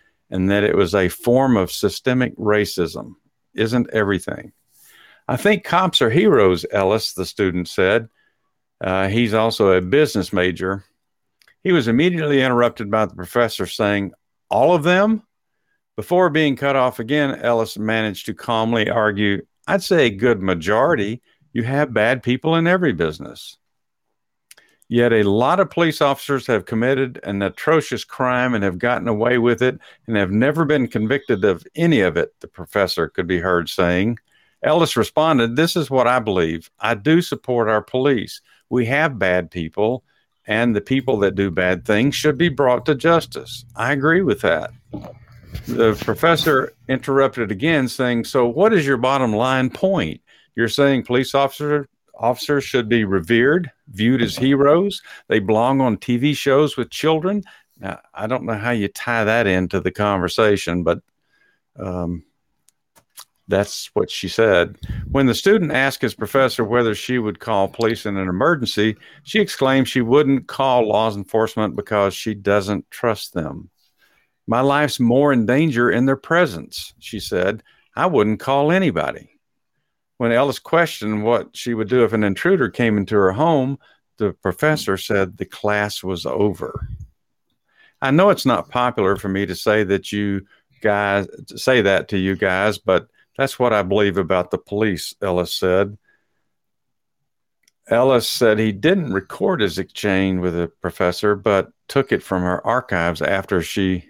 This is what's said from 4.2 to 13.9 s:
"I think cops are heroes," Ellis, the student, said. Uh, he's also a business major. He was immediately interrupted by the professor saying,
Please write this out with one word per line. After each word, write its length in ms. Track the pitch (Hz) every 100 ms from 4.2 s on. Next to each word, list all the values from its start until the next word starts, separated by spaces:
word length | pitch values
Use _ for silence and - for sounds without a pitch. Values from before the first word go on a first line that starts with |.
| - - - _ _ _ _ _ _ _ -
"I 80 | 131
think 260 | 202 208
cops 380 | - - 190 -
are 80 | 120
heroes," 560 | 135 214 139 98 90 87
Ellis, 420 | 101 95 110 -
the 100 | -
student, 440 | 92 - 98 90 82
said. 400 | - 92 113 117 _ _ _ _ _ _ -
Uh, 260 | 95 92 95
he's 240 | 107 120
also 360 | 110 113 - 101
a 80 | 92
business 500 | 90 135 151 107 90
major. 540 | 98 90 85 95 95 - _ _ _ _ _ _ _
He 80 | 185
was 160 | 180 117
immediately 540 | 117 175 175 151 139
interrupted 480 | 131 120 120 - 104
by 160 | 110 107
the 80 |
professor 500 | - 87 120 117 -
saying, 480 | 92 - 104